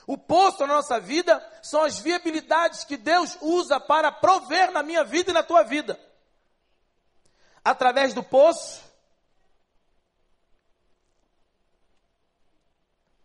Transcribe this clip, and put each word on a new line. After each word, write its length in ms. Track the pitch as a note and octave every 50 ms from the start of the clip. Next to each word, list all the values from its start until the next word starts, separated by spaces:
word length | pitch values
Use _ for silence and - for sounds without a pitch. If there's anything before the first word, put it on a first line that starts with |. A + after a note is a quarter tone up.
| _
O 100 | - C#4
poço 500 | C#4 _ - D4 F4+ G4 F#4+ F#4 - C#4
na 80 | C#4 D4
nossa 240 | D4 C#4+ - B3+ A3
vida 460 | F3+ F3+ C#4 E4 F4 F4 D#4 C4 - - - -
são 200 | - - - D4+
as 160 | D#4 D4 G3 F#3
viabilidades 840 | A3 D#4 F4 F4 - E4 D#4 D#4 - - D4+ D#4+ E4+ D#4+ D#4+ - -
que 120 | - C#4+
Deus 400 | A#3+ G#3 D4 E4 F4+ E4+ - - -
usa 360 | D4 D#4 E4+ F4+ D#4+ B3 C#4 C4
para 320 | - - D4 D#4 D#4 C#4+
prover 600 | - - - E4+ F#4+ F4+ - A#3 D4+ F4+ F#4 F4
na 120 | F4+ D4+
minha 220 | C#4+ D4+ E4+ E4 C#4
vida 260 | G#3 B3 E4+ F4+ F#4+
e 40 | E4+
na 80 | E4
tua 200 | D4 - E4 E4+ D4+
vida. 360 | A3 C#4 D4+ C#4+ G#3+ F3 - - _ _ _ _ _ _ _ _ _ _ _ _ _ _ _ _ _ _ _ _ _ _ _ _ _ _ _ _ _ _ _ - G#3+
Através 460 | C4 - C4 B3 A#3+ C4+ C4+ C4 G3+
do 80 | A#3+
poço, 600 | F#3+ - - C4 C#4+ E4+ E4 - - - - - - - _ _ _ _ _ _ _ _ _ _ _ _ _ _ _ _ _ _ _ _ _ _ _ _ _ _ _ _ _ _ _ _ _ _ _ _ _ _ _ _ _ _ _ _ _ _ _ _ _ _ _ _ _ _ _ _ _ _ _ _ _ _ _ _ _ _ _ _ _ _ _ _ _ _ _ _ _ _ _ _ _ _ _ _ _ _